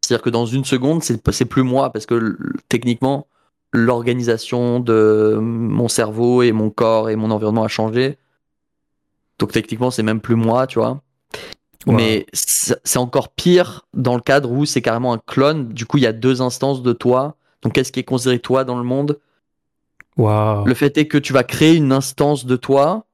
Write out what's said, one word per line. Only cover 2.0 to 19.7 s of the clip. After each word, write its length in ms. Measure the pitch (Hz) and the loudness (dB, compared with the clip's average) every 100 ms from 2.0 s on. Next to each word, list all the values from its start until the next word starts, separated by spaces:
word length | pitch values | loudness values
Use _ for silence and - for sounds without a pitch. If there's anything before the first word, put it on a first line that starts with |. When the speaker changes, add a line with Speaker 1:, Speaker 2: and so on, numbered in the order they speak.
| - | -2
Speaker 1:
que 80 | |
l-, 220 | 117 110 - - - _ | 0 0 -4 -6 -8 _
techniquement, 560 | 120 120 117 131 139 - _ _ _ _ | -2 0 -2 0 -2 -6 _ _ _ _
l'organisation 1080 | 117 117 120 117 123 120 117 - 123 123 120 | 0 2 2 0 -2 0 -2 -2 -2 0 0
de 560 | 120 110 107 107 107 107 | 2 4 4 4 2 2
mon 480 | 110 113 117 104 120 | -2 -4 -2 0 0
cerveau 520 | - 110 107 120 123 | 0 -2 0 2 4
et 100 | 123 | 4
mon 180 | 110 107 | 2 0
corps 400 | 104 117 113 110 | 0 2 2 0
et 60 | 110 | -2
mon 140 | 110 | 0
environnement 340 | 107 107 110 | 0 0 0
a 40 | 110 | -2
changé. 480 | - 110 113 135 143 _ _ _ _ _ _ _ _ _ _ _ _ | -2 -2 0 -2 -4 _ _ _ _ _ _ _ _ _ _ _ _
Donc 140 | 113 | -4
techniquement, 380 | - 110 113 127 | -4 -4 -4 -4
c'est 120 | 123 | -2
même 180 | 110 110 | -2 -2
plus 140 | 107 117 | -2 0
moi, 300 | 110 117 135 | 2 0 0
tu 120 | - | -2
vois. 240 | 113 139 _ _ _ - - - _ _ - | -2 -4 _ _ _ -18 -18 -20 _ _ 0
Speaker 2:
Wow. 80 | |
Speaker 1:
Mais 320 | 113 113 110 - | 2 2 0 -4
c'est, 460 | - - - - 120 | -8 -4 -4 -2 -4
c'est 140 | - - | -2 -2
encore 300 | 123 139 - | 0 -2 -4
pire 580 | - 175 180 170 - _ | -4 2 4 2 -4 _
dans 200 | - 123 | -4 -2
le 60 | 123 | -2
cadre 280 | - 139 135 | 2 0 2
où 140 | 127 | -2
c'est 160 | 147 - | 0 0
carrément 300 | 120 117 127 | 0 -2 -2
un 60 | 117 | -4
clone. 500 | - - 139 156 123 | -4 2 2 2 -4
Du 160 | 110 113 | -8 -2
coup, 120 | 135 | 0
il 40 | |
y 40 | 123 | 0
a 60 | |
deux 260 | 110 123 127 | 0 0 0
instances 400 | 127 123 135 135 | -2 -2 -2 -2
de 100 | 123 | -2
toi. 420 | 117 123 127 139 - _ _ | 0 2 2 0 -8 _ _
Donc 120 | 117 | -2
qu'est-ce 180 | 110 131 | 0 -2
qui 80 | - | -4
est 40 | |
considéré 340 | 127 131 120 123 | -4 -2 0 -2
toi 240 | - 131 | 0 -2
dans 120 | 131 123 | 0 -4
le 60 | |
monde ? 360 | 123 131 147 147 _ _ _ _ _ | -4 -2 -2 -4 _ _ _ _ _